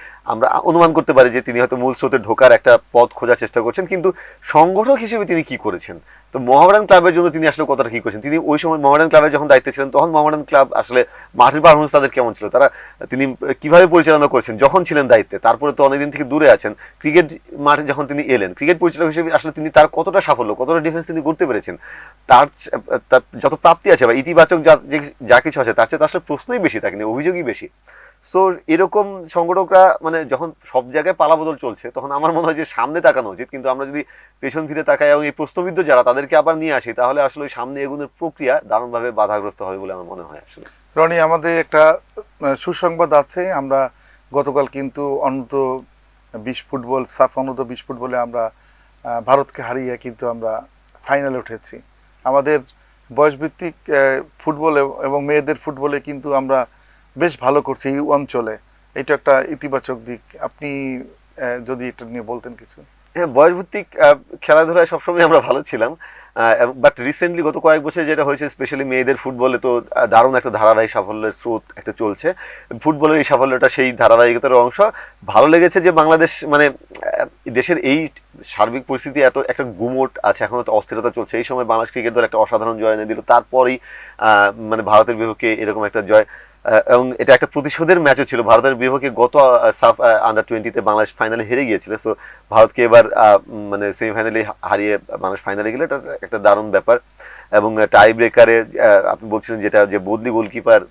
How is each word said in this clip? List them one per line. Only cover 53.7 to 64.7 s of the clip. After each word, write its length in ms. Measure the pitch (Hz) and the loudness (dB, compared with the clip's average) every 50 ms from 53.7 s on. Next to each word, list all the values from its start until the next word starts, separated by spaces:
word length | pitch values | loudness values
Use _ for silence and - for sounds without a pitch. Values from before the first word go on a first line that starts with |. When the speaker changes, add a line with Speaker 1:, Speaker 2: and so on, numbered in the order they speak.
| - _ - - | -12 _ -8 -2
Speaker 2:
আহ, 60 | 151 139 135 135 135 131 - - _ _ | 0 0 2 2 0 -2 -6 -12 _ _
ফুটবল 380 | - 156 151 143 156 160 151 | -8 -8 -6 -4 -2 -2 0
এব-, 260 | 143 139 139 139 - | 0 -2 -2 -4 -8
এবং 220 | - 135 139 143 139 | -6 -4 -4 -4 -2
মেয়েদের 320 | 143 151 151 139 147 147 | -2 -2 -2 -2 -2 -6
ফুটবলে 440 | - - 156 143 131 139 147 143 139 | -8 -8 -12 -10 -6 -6 -6 -6 -6
কিন্তু 340 | - 147 143 135 135 147 139 | -8 -10 -16 -12 -8 -4 -4
আমরা 320 | 135 135 131 135 131 120 - _ _ _ _ _ _ _ _ - 131 | -4 -2 -2 -2 -2 -4 -6 _ _ _ _ _ _ _ _ -8 -4
বেশ 220 | 170 170 139 - | -4 -4 -4 -4
ভালো 220 | 123 131 143 147 | -2 0 0 0
করছি 260 | - 139 127 - - 135 | -2 -4 -8 -8 -6 -6
এই 100 | 139 143 | -6 -6
অঞ্চলে। 580 | 147 147 147 143 139 - - 123 117 110 107 - _ _ _ _ _ _ - | -4 -2 -2 -2 -2 -4 -6 -6 -6 -6 -8 -12 _ _ _ _ _ _ -12
এটা 200 | 143 135 - 147 | -10 -6 -4 -4
একটা 300 | 131 - 147 135 131 - 165 | -2 2 2 2 2 2 -4
ইতিবাচক 480 | 151 131 - 143 135 127 - - 127 | -8 -10 -10 -8 -8 -8 -6 -8 -10
দিক। 240 | 113 113 120 120 107 _ _ - - | -10 -10 -16 -16 -16 _ _ -18 -12
আপনি, 600 | - - _ - 151 143 139 139 135 131 131 123 | -12 -12 _ -12 -12 -10 -10 -8 -8 -10 -10 -12
আহ, 640 | - - _ _ _ _ _ - 135 123 123 123 117 | -14 -16 _ _ _ _ _ -10 -8 -8 -8 -8 -8
যদি 240 | 120 131 120 123 123 | -10 -10 -10 -10 -12
এটা 160 | - - 123 | -12 -14 -16
নিয়ে 180 | 113 120 120 | -16 -14 -14
বলতেন 320 | 107 110 120 113 113 123 120 | -12 -10 -12 -12 -12 -16 -20
কিছু। 280 | _ - - - _ - _ _ _ _ _ - | _ -20 -20 -20 _ -20 _ _ _ _ _ -8
Speaker 1:
হ্যাঁ, 120 | 170 175 | -6 -6
বয়সভিত্তিক, 720 | 151 117 135 151 175 180 180 185 - - 208 180 _ - - | -2 2 4 4 4 2 -2 -8 -10 -10 -12 -12 _ -2 2
আহ, 140 | 156 143 147 139 - - - - | 4 4 4 2 -2 -20 -20 -8
খেলাধুলায় 460 | - - 151 160 165 160 | -2 2 2 2 2 2